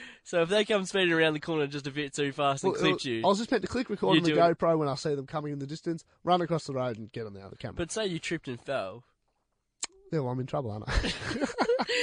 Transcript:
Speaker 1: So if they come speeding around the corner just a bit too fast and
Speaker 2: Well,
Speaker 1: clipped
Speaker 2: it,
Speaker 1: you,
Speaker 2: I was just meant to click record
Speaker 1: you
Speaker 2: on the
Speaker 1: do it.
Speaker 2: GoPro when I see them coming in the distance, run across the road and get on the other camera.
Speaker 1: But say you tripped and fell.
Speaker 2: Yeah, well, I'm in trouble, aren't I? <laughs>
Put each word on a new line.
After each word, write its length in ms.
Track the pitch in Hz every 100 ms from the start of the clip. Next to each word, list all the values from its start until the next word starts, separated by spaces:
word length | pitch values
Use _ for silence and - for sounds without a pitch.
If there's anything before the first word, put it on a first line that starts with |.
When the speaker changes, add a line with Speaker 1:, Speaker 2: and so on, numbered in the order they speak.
| - -
Speaker 1:
So 200 | - 175
if 80 | 165
they 140 | 208
come 200 | 208 208
speeding 280 | 185 196 180
around 200 | 165 160
the 80 | 151
corner 260 | 170 160 143
just 220 | 143 143
a 20 |
bit 240 | 139 143
too 160 | - 143
fast 320 | 135 139 139
and 120 | 190
Speaker 2:
Well, 60 | 151
Speaker 1:
clipped 240 | 180 185 139
Speaker 2:
it, 20 |
Speaker 1:
you, 120 | 113
Speaker 2:
I 20 | 156
was 120 | 202
just 120 | 233
meant 120 | 240
to 60 | 185
click 220 | 233 -
record 240 | 208 190
Speaker 1:
you 60 | 170
Speaker 2:
on 20 |
the 120 | 170
Speaker 1:
do 40 | 151
it. 200 | 170 165
Speaker 2:
GoPro 200 | 170 160
when 80 | 143
I 80 |
see 220 | 131 160 147
them 100 | 135
coming 260 | 156 147
in 60 | 143
the 80 | 139
distance, 380 | 156 175 165 - _
run 200 | 165 180
across 220 | 165 160 -
the 80 |
road 220 | 131 127 110
and 140 | 107
get 160 | 120 110
on 60 |
the 60 | 98
other 160 | 98 -
camera. 180 | - 92
Speaker 1:
But 140 | 170
say 160 | 220 208
you 140 | 165
tripped 260 | - 165 -
and 140 | 120
fell. 420 | - 131 95 113 - _ _ _ _ _ _ _ - 381 392
Speaker 2:
Yeah, 80 | 165
well, 100 | 123
I'm 80 | 127
in 60 | 127
trouble, 240 | 151 120
aren't 180 | 104 -
I? 40 |
<laughs> 180 | - - - - 240 294 - 440 494 - 494